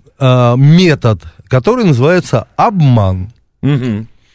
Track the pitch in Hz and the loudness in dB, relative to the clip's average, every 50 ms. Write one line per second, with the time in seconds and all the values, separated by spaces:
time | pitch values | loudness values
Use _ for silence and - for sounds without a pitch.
0 | _ _ _ - 135 127 127 127 123 120 120 131 139 147 165 180 185 165 143 - | _ _ _ -4 0 0 2 2 2 0 2 2 2 4 4 4 2 2 0 0
1 | - 113 107 - - - - - - - 123 127 - 202 247 254 226 175 135 117 | 0 -2 -2 -4 -6 -14 -20 -20 -8 -4 -4 -2 0 0 -2 0 0 0 0 0
2 | 131 160 180 180 - - - 113 - - _ - 180 233 208 180 151 135 123 113 | 2 0 0 0 -2 -2 -4 -6 -6 -6 _ -2 -2 -2 0 0 2 2 2 2
3 | 98 95 92 92 90 117 - _ _ _ _ _ - 135 147 123 127 123 107 101 | 0 0 -2 -4 -8 -12 -14 _ _ _ _ _ -4 -2 -2 -2 -4 -4 -6 -8
4 | 113 - _ _ _ _ _ | -10 -12 _ _ _ _ _